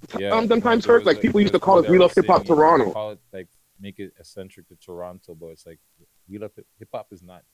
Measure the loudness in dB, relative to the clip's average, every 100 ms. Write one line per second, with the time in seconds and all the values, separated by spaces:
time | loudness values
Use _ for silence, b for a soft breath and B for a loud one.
0 | -8 -10 -4 -2 0 0 0 0 2 2
1 | 2 0 0 2 2 0 2 2 4 4
2 | 4 2 2 0 2 2 4 4 0 -4
3 | -10 -12 _ -18 -18 _ _ _ -18 -16
4 | -18 -18 -20 -18 -18 -20 _ _ -20 -16
5 | -16 -18 -20 -20 -20 -20 -20 -20 _ _
6 | _ _ _ -18 -18 -20 _ _ -18 -16
7 | -16 -20 -20 -20 _